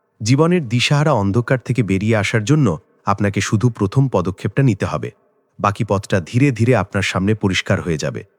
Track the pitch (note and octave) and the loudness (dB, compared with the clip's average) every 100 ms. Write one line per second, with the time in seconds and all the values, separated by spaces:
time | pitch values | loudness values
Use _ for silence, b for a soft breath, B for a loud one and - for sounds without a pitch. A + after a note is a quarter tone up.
0 | _ _ A2 C3+ E3 F3+ B2 A#2+ - C#3+ | _ _ 0 2 4 2 0 -2 0 2
1 | D#3 B2 G2+ A2+ A#2+ C3 - B2+ F#2+ F#2+ | 2 2 2 0 0 -2 -2 -2 0 0
2 | G#2+ A2 F#2+ A2+ G#2+ D#3 A#2+ D#2 - _ | 2 0 0 -2 0 2 2 0 -8 _
3 | - G2+ G2+ G2 - A2 A#2+ - G2 C3+ | -4 0 0 -2 -2 0 0 0 0 2
4 | C3+ G2 F2+ F#2 G2 - C#3 F#2+ F2 D#2 | 2 0 -2 -4 -4 0 0 0 -2 -6
5 | B1+ - _ _ _ - G2+ G2+ A2+ G2 | -8 -12 _ _ _ -4 -4 -2 -2 -2
6 | - G2 D#2+ A#2+ C#3+ A2 A2+ A#2 F#2 G2 | 0 -4 -2 0 0 2 2 2 0 -2
7 | F#2 F#2+ G2 A2 G2+ F2+ - F#2 D#2 D#2 | -2 -2 0 0 0 -2 -2 -2 -2 -4
8 | D2+ A1+ - | -4 -8 -12